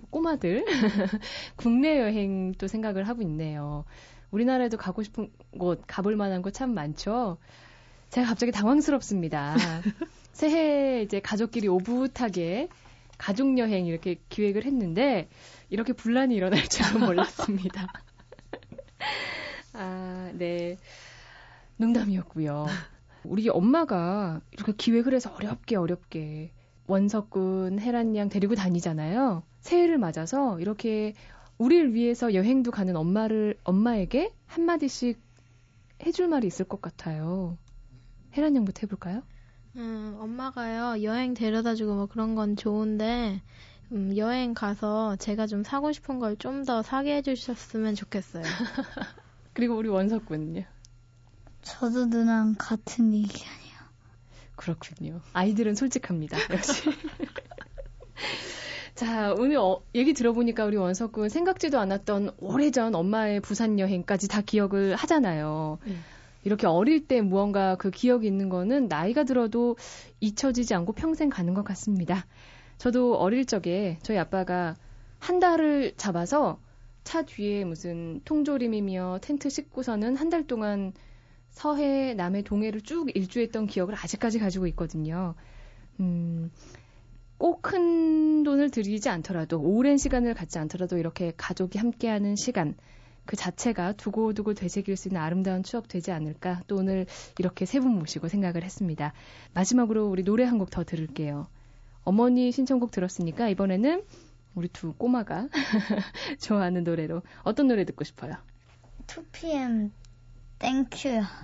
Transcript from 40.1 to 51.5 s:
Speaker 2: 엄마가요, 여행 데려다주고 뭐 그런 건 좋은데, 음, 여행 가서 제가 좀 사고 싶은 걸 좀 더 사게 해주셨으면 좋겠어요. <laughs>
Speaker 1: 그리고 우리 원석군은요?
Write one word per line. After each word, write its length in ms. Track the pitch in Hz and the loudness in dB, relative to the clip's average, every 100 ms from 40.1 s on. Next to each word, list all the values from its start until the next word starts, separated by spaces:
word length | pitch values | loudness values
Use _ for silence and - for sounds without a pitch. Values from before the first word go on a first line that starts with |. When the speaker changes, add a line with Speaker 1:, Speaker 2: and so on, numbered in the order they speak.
| 208 | -10
Speaker 2:
엄마가요, 800 | 220 240 262 254 226 226 240 220 | -8 -8 -8 -6 -6 -4 -2 -2
여행 300 | 214 233 254 | -2 -2 -2
데려다주고 600 | 226 220 220 233 220 214 | 0 0 0 0 0 -2
뭐 120 | 202 202 | -2 -2
그런 280 | 220 220 220 | -4 -2 0
건 220 | 208 208 | 0 0
좋은데, 840 | 214 214 214 214 220 240 226 196 - - - - - | 0 0 0 0 0 0 -2 -4 -10 -20 -20 -20 -8
음, 240 | 220 196 196 | -4 -2 0
여행 360 | 220 254 247 | 0 0 -2
가서 640 | 233 208 202 214 214 220 196 | -2 -4 -2 -2 0 -2 -4
제가 320 | - 214 214 | -4 -2 -2
좀 160 | 208 | -2
사고 300 | 214 277 302 | -4 -2 -2
싶은 260 | 294 - 262 | -4 -6 -4
걸 160 | 220 214 | -4 -4
좀 300 | 254 277 262 | -6 -4 -2
더 160 | 226 | -2
사게 340 | 214 269 285 294 | -2 -2 0 0
해주셨으면 800 | 277 254 - 226 - 220 220 208 | 0 -4 -4 -8 -6 -2 -2 -2
좋겠어요. 480 | - 196 - 170 | -4 -6 -6 -8
<laughs> 1080 | 160 185 233 - - - - - - - - | -6 -4 -4 -6 -6 -8 -12 -14 -20 -20 -10
Speaker 1:
그리고 240 | - 240 220 | 0 0 2
우리 100 | 226 | 2
원석군은요? 800 | 190 202 220 220 156 156 175 185 - - - - _ - - - | 2 2 0 -2 -6 -4 -6 -10 -16 -20 -20 -20 _ -20 -20 -20